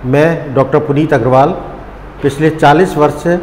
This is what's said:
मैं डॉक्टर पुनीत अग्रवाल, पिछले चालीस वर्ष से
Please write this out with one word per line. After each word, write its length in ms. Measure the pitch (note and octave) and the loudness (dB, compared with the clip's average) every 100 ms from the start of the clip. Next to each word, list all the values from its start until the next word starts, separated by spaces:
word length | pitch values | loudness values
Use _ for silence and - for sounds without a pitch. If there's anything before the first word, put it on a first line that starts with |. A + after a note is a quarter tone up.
मैं 500 | B2+ C#3 D#3+ D#3 D3 | 0 2 2 0 -4
डॉक्टर 240 | B2+ C3 D3+ | -2 0 0
पुनीत 340 | D3+ C#3 D#3 | 0 -2 0
अग्रवाल, 340 | C#3 A#2+ C3 D3 F#3 - - - - - - | 0 2 4 2 0 -10 -16 -18 -18 -18 -4
पिछले 260 | C#3+ C#3 D#3 | -4 0 -2
चालीस 460 | D#3 D3 D3+ F#3 D3 | 2 4 4 2 2
वर्ष 260 | D3 D3 | 0 0
से 140 | E3+ F3 | -2 -2